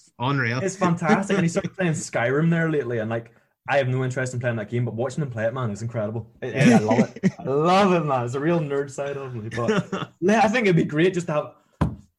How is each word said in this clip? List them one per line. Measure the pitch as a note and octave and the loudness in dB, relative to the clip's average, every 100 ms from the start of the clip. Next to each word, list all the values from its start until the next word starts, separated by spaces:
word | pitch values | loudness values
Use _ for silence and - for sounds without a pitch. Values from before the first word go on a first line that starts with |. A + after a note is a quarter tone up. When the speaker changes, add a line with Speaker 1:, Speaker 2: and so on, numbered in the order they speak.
| _ - | _ -6
Speaker 1:
unreal. | B2+ C#3 A#2 B2+ | -2 0 0 -2
Speaker 2:
It's | F#3+ - | -4 0
fantastic. | F3+ E3+ D#3+ E3+ G3 G3 | 0 2 2 0 2 0
And | |
he | E3+ | 0
Speaker 1:
<laughs> | G3 | 0
Speaker 2:
started | F3+ | -4
playing | - F3 | -4 -2
Skyrim | D#3 - C3 A#2+ C#3 E3 | -2 -4 -2 0 2 2
there | E3+ D#3+ | 2 0
lately, | D3+ A#2+ A#2+ | 0 -2 -2
and, | A2 | -2
like, | A#2 A#2 _ _ _ - | -4 -8 _ _ _ 0
I | C#3 | 0
have | B2+ | 2
no | B2+ | 0
interest | C3 B2+ B2+ | -2 -2 -4
in | B2 | -4
playing | B2 A2+ | -4 -4
that | G#2+ | -4
game, | A#2+ | -2
but | A#2+ | -2
watching | A2 C3+ C#3+ | -2 -4 -4
him | C3+ | -6
play | A2 | -2
it, | A2+ | -4
man, | C3 A2+ | -2 -6
is | G2+ | -6
incredible. | A#2+ A#2+ G#2 A2 - - | -6 -4 -4 -6 -10 -12
I, | G2+ | -6
I, | C3+ B3 | 2 6
I | A3+ | 6
love | G#3+ A3+ - - | 4 2 0 0
it. | F#3+ | -2
Speaker 1:
<laughs> | - | -2
Speaker 2:
I | |
love | C3 C#3+ E3+ F#3+ G3 | -2 0 4 6 6
it, | F3 | 4
man. | D3+ C3 | 2 -2
It's | A#2+ | -2
a | C3+ | -2
real | D#3 E3+ | 0 0
nerd | C#3+ C#3 C#3+ | 0 -2 -4
side | D3 C#3+ C#3 | -6 -6 -6
of | C3+ | -8
me. | A#2+ A2 | -10 -8
But | A#2 A#2+ G#3 - F#3+ - - | -4 0 0 -2 -6 -8 -2
Speaker 1:
<laughs> | |
Speaker 2:
yeah, | F3+ A3 | 2 4
I | G#3 | 4
think | B3 G3+ | 2 4
it'd | E3 | 4
be | |
great | D#3 D3+ F3+ | 2 2 2
just | F3+ E3+ | 2 -2
to | |
have, | D3+ C3+ - _ - - - - | -4 -4 -10 _ -2 -2 -4 -16